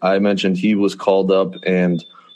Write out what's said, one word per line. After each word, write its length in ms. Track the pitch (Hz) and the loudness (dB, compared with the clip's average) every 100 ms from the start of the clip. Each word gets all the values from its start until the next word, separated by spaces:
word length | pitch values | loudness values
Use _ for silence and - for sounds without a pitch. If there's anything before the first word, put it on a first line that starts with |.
I 180 | 92 98 | -2 0
mentioned 380 | 101 98 95 90 | 0 0 -2 0
he 180 | 104 107 | 0 0
was 180 | 98 | 0
called 380 | 92 - 98 95 | -2 0 0 2
up 240 | 95 95 92 - | 2 0 -4 -2
and 380 | 92 90 87 - - - | 0 0 0 -6 -18 -20